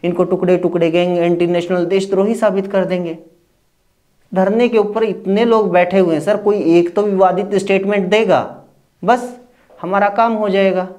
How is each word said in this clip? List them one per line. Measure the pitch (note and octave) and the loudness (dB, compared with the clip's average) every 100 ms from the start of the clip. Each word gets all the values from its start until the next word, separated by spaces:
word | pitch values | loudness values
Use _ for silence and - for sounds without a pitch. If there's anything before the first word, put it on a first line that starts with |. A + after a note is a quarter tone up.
इनको | F3 F3 | -4 -2
टुकड़े | F3 F#3 F3+ F3+ | -2 0 0 0
टुकड़े | F3 F3 E3+ | 0 0 0
गैंग, | E3+ F3 F3 | 0 0 0
एंटी | E3+ F3 E3+ | 0 0 0
नेशनल, | F3 F3 F3+ E3+ | -2 -2 -4 0
देशद्रोही | F#3+ F#3+ F#3+ G3+ A3+ | -2 0 0 0 0
साबित | G#3+ F#3+ G3 | 0 0 -2
कर | G3 F3 | -2 -2
देंगे। | F3+ F3 E3 - _ _ _ _ _ _ _ _ _ _ | -4 -6 -10 -16 _ _ _ _ _ _ _ _ _ _
धरने | F#3 F#3+ A3 A#3+ | -2 0 2 2
के | A3 | 2
ऊपर | G#3 A3 | 0 -2
इतने | G#3+ F#3 F#3 G3+ A#3 | -2 -4 -2 0 2
लोग | A3 G3 | 2 4
बैठे | F3 F3 F#3+ | 2 2 2
हुए | F#3 | 2
हैं | D#3 | 0
सर, | E3 G#3 | -2 0
कोई | G3+ G3+ D#3+ E3+ | 0 0 4 2
एक | E3+ - | 2 -2
तो | |
विवादित | G#3 F#3+ F#3+ F3+ G3 G3+ | -2 2 2 2 -2 -4
स्टेटमेंट | G3 G3 G3 G#3 F#3 | 0 0 0 -2 0
देगा, | G#3 G#3 D3 G2+ - - _ _ _ | 0 2 0 0 -12 -20 _ _ _
बस | F3+ B3 B3 - _ _ _ - | 0 0 -2 -16 _ _ _ -14
हमारा | E3+ G3 G3+ | -4 0 0
काम | G3+ A#3 | 2 0
हो | G#3+ G#3+ | 0 -2
जाएगा। | G3 F#3+ F#3 F#3 | 0 0 0 -6